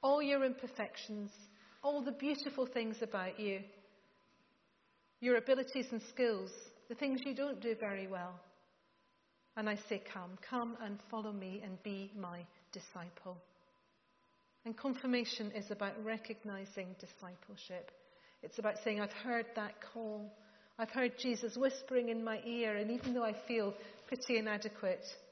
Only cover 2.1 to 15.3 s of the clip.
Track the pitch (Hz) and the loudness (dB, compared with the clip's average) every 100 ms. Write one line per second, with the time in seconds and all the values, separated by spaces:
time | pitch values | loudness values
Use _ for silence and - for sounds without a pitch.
2.1 | 240 277 277 294 - 254 254 226 220 220 | 0 2 2 0 0 2 2 0 0 -2
3.1 | 208 185 202 208 196 196 - - - _ | 0 -2 0 0 0 -4 -14 -20 -20 _
4.1 | _ _ _ _ _ _ _ _ _ _ | _ _ _ _ _ _ _ _ _ _
5.1 | _ 240 240 240 262 254 269 254 226 - | _ 6 6 8 4 4 -2 -2 -4 -6
6.1 | - 247 208 190 - - - - 240 285 | 2 2 4 -2 -8 -16 -20 -12 -2 0
7.1 | 269 269 247 285 240 233 220 214 196 190 | 0 0 -2 -2 0 -2 0 0 -2 -4
8.1 | 190 180 180 - - _ _ _ _ _ | -4 -6 -8 -16 -20 _ _ _ _ _
9.1 | _ _ _ _ - 214 202 - 202 - | _ _ _ _ -2 0 0 0 -4 -2
10.1 | 196 180 185 - 254 233 233 220 202 - | -8 -8 -12 -4 -2 -2 -4 -6 -8 -6
11.1 | 226 214 202 185 190 208 185 208 196 196 | -6 -4 -4 -6 -6 -8 -8 -6 -6 -6
12.1 | 208 185 175 170 - - 190 - 185 175 | -8 -8 -8 -12 -18 -16 -14 -12 -12 -12
13.1 | 170 - 180 - _ _ _ _ _ _ | -12 -12 -12 -14 _ _ _ _ _ _
14.1 | _ _ _ _ _ 226 226 277 262 262 | _ _ _ _ _ -8 -2 0 0 2
15.1 | 247 233 | 2 2